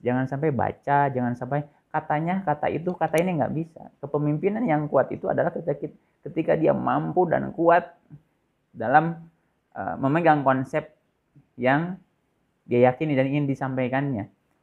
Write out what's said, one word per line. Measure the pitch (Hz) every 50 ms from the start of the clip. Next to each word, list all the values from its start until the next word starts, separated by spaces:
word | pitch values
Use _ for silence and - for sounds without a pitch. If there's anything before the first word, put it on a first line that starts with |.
| -
jangan | 117 123 127 131 127
sampai | 143 139 160 160 135
baca, | 110 101 104 101 - _ 143 143 143 143 139
jangan | 123 127 123 120 120
sampai | 120 127 123 139 147 147 - _ _ _ _
katanya, | - 156 156 - 151 151 160 170 185 190 190
kata | 151 147 147 - 120
itu, | - 147 165 180 175
kata | - 160 156 - 160
ini, | 175 185 175 147
nggak | 127 - 131
bisa. | 156 165 160 - - - - _ _ -
Kepemimpinan | 135 - 147 147 147 151 147 175 196 208 220 247 196
yang | 151 151 151
kuat | 147 - 135 123 -
itu | 151 156 -
adalah | 185 151 131 139 170
ketika, | - - - - 143 - 156 147 - _ _ _ _ _ -
ketika | 147 - 160 160 170 165
dia | 165 156 151
mampu | 143 - 123 123 127 143 160 160 151 180 185
dan | 160 143 131 135 131 -
kuat | - 165 170 170 180 170 - - _ _ _ - - _ _ _ _ _ _ _ _ _ _
dalam, | - 120 110 117 135 156 160 170 165 - - - _ _ _ _ _ _ _ _ -
eh, | 113 98 - 85 -
memegang | 135 135 147 165 170 160 151 147 135
konsep | 135 131 131 139 - - 151 - - _ _ _ _ _ _ _ _ _ _ _ _ _ -
yang | 120 127 139 151 170 180 190 - - _ _ _ _ _ _ _ _ _ _ _ _
dia | - 120 120 123 127
yakini | 127 - 160 151 143 131
dan | 135
ingin | 135 139 147 147 139
disampaikannya. | 135 - 139 131 131 131 127 120 131 135 143 143 131 101 101 - _ _ _ _ _ _